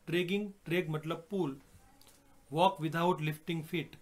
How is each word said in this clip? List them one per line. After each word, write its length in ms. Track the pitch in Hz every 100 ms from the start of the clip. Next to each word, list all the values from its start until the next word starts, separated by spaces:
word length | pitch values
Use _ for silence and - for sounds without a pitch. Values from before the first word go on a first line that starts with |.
| -
Dragging, 460 | 175 175 202 208 - -
drag 220 | 175 156
મતલબ 300 | 156 156 165
pull. 420 | - 196 151 143 - - - - - - - - -
Walk 340 | 147 185 - 156
without 340 | 165 175 156
lifting 420 | 151 151 - 165 156
feet. 160 | 170 - -